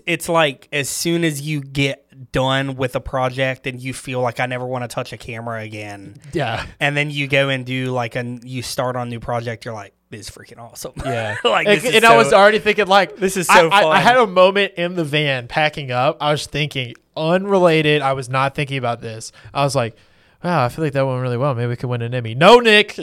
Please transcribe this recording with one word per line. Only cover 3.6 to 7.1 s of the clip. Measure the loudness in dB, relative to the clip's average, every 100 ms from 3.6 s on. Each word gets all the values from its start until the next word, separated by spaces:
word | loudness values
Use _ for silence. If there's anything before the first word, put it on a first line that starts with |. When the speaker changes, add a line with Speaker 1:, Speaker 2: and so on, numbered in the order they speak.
| -8
Speaker 1:
and | -10
you | -10
feel | -10 -8 -4
like, | -4 -2
"I | -6
never | -6 -6
wanna | -6 -6
touch | -8 -10
a | -12
camera | -14 -12 -10 -10
again." | -10 -12 -12 -14 -16 -20 -8
Speaker 2:
Yeah. | -4 -4 -4 -8 -4
Speaker 1:
And | -2 -2
then | -4